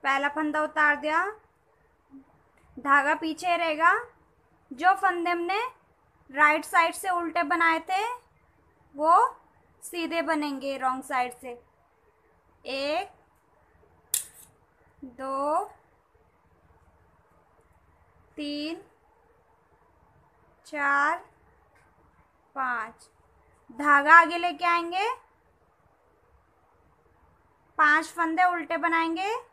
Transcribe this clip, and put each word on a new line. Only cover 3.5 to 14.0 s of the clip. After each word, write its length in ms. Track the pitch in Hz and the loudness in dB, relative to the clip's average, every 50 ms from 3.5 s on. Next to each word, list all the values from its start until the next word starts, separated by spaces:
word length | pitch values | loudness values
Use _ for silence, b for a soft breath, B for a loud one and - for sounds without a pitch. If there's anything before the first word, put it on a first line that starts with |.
| 349 | 0
रहेगा। 360 | 330 339 330 311 294 320 349 381 440 480 480 - _ _ _ _ _ _ _ _ _ _ _ | 0 0 -2 -2 2 4 4 4 2 -2 -8 -18 _ _ _ _ _ _ _ _ _ _ _
जो 240 | 269 240 311 359 381 | -12 0 2 2 2
फंदे 340 | 381 392 381 349 349 339 349 | 4 2 0 0 0 -2 -2
हमने 280 | 349 349 339 349 381 415 466 508 - _ _ _ _ _ _ _ _ _ _ _ | -2 -2 -2 -2 -2 -2 -4 -6 -8 _ _ _ _ _ _ _ _ _ _ _
right 340 | 262 277 302 294 302 330 302 | 0 4 4 4 4 2 -2
side 300 | - - 370 339 330 339 | 0 2 2 2 2 0
से 160 | - - 392 | -4 -4 -2
उल्टे 320 | 359 349 349 330 320 349 339 | -2 -2 -2 -2 -2 -2 0
बनाए 340 | 285 349 330 339 330 330 330 330 | 0 0 2 2 2 2 0 -2
थे 220 | - 381 381 415 440 494 480 _ _ _ _ _ _ _ _ _ _ _ _ _ _ _ | -4 -2 -2 -2 -4 -6 -10 _ _ _ _ _ _ _ _ _ _ _ _ _ _ _
वो 200 | 277 302 320 339 381 466 523 - - _ _ _ _ _ _ _ _ - | -2 2 4 6 6 4 2 -2 -10 _ _ _ _ _ _ _ _ -18
सीधे 380 | - - 349 330 320 311 339 320 | -12 -8 -8 -6 -4 -4 -4 -2
बनेंगे 540 | 294 320 302 294 294 277 269 262 277 269 254 | -2 -2 -2 -2 -4 -6 -6 -6 -8 -6 -4
wrong 240 | 254 254 254 262 269 | -4 -4 -4 -4 -8
side 280 | - 294 262 247 247 240 | -6 -4 -2 -2 -4 -6
से। 260 | - - 254 240 240 _ _ _ _ _ _ _ _ _ _ _ _ _ _ _ _ _ _ _ _ _ | -14 -16 -16 -16 -16 _ _ _ _ _ _ _ _ _ _ _ _ _ _ _ _ _ _ _ _ _
एक, 440 | - 262 269 277 285 302 339 403 403 - _ _ _ _ _ _ _ _ _ _ _ _ _ _ _ _ _ | -10 -8 -6 -4 -4 -4 -4 -6 -8 -14 _ _ _ _ _ _ _ _ _ _ _ _ _ _ _ _ _